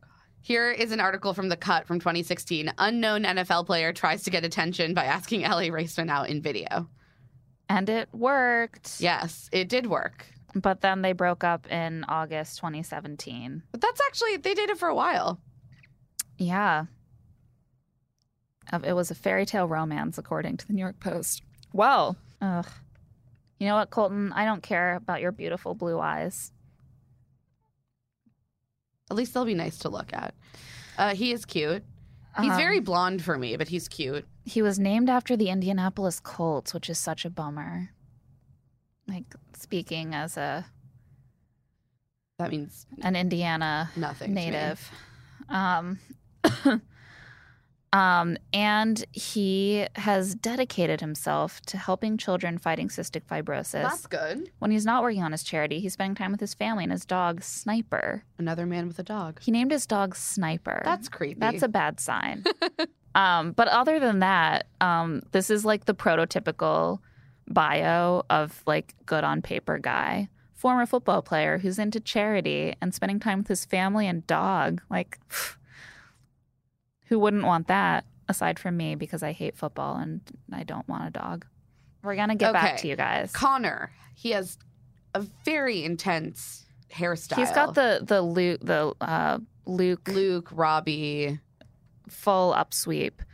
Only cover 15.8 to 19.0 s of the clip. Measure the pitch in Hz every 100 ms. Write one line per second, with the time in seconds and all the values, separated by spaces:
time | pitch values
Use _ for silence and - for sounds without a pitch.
15.8 | - _ _ - - - 175 185 208 156
16.8 | 160 - _ - _ _ _ _ _ _
17.8 | _ _ _ _ _ _ _ _ - 175
18.8 | - 180